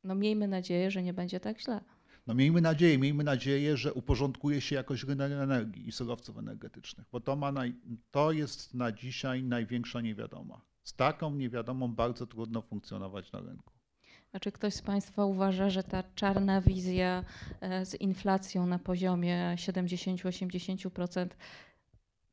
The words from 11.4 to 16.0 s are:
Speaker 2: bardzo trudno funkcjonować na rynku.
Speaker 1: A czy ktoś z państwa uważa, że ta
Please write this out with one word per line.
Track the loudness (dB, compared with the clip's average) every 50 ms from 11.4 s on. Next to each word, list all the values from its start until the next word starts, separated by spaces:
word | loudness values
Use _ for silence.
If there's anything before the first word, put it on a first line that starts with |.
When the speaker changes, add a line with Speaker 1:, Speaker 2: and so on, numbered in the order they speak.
| -4 -2 -2 -4 -4 -4 -2 -2 -2 -2 0
Speaker 2:
bardzo | 2 0 0 0 -4 -8
trudno | -10 -8 -8 -6 -4 -4 -6
funkcjonować | -6 _ -10 -10 -8 -8 -10 -8 -8 -8 -8 -10 -12 -12
na | -14 -14
rynku. | -12 -14 -16 -18 -20 -20 _ _ _ _ _ _ _ -20 -20 -20 _ _
Speaker 1:
A | -12 -8
czy | -8 -8
ktoś | -6 -2 -4 -4 -4
z | -4
państwa | -4 -2 -2 -2 -2 -2 0 0 2
uważa, | 2 2 2 2 2 2 2 2 2
że | 2 0
ta | -2 -2 -4 -4